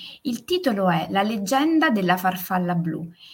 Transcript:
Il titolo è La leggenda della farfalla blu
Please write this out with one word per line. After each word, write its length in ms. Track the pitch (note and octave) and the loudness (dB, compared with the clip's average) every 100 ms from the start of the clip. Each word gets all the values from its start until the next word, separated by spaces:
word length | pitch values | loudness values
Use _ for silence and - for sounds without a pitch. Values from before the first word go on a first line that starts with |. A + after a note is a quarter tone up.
| - - | -20 -12
Il 220 | - A#3 | -8 -8
titolo 460 | - F4+ E4 G3 F#3 | -4 -2 0 2 2
è 160 | E3 - | 2 0
La 120 | G3 | 0
leggenda 680 | G#3 A3+ G3 C4+ D#4 D#4+ D#4+ | 0 -2 0 2 4 4 4
della 260 | G#3+ F3 F3+ | 2 2 2
farfalla 580 | F#3+ F3+ - F#3 F3 | 0 -2 -4 -2 0
blu 340 | E3+ E3 D#3 E3+ - - | 0 -2 -4 -8 -16 -20